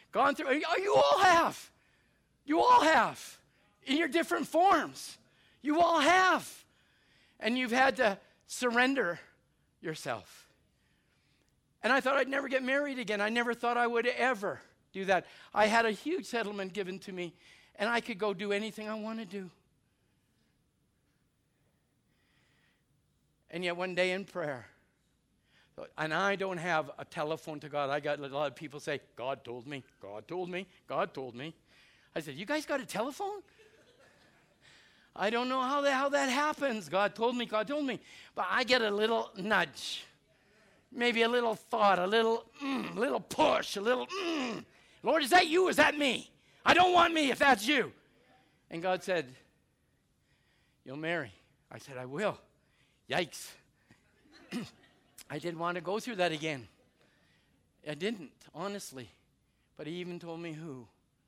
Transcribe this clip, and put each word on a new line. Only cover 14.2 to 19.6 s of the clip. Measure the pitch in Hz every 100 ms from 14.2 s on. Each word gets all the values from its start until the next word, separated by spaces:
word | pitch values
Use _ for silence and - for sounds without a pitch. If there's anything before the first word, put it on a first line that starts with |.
| 247 208 196 - - _ _
do | 190 190
that. | 190 - - -
I | - 214
had | 233 226
a |
huge | 196 294 339 -
settlement | 233 208 202 190
given | 190 180 190
to | -
me, | 185 170 - - - _ -
and | 214
I | 233
could | 240 185
go | 208
do | 185 202
anything | 202 220 220 214
I | 220
want | 220 226
to | 190
do. | 196 180 -